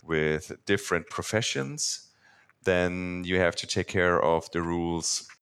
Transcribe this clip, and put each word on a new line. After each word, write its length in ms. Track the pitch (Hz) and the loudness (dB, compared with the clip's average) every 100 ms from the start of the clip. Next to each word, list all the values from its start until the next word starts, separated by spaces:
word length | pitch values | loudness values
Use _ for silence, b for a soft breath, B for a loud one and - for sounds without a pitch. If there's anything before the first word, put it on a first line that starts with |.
with 480 | - 80 78 76 - 78 - | -2 0 2 0 -4 -8 -2
different 420 | 98 - 87 82 | -2 0 -2 -2
professions, 1000 | - 82 110 120 139 - 147 - - - b b b b _ | -8 -2 -2 0 -2 -6 -4 -4 -6 -10 b b b b _
then 580 | - 90 90 90 90 90 | 2 4 2 0 -4 -6
you 140 | 90 92 | 0 2
have 180 | 87 85 | 2 0
to 100 | - | -4
take 220 | - 87 | -4 -2
care 320 | 98 90 87 | 2 4 4
of 280 | 78 82 - | 4 2 0
the 100 | 85 | -4
rules, 640 | 85 85 85 85 - - - - | -2 0 0 -2 -2 -4 -6 -18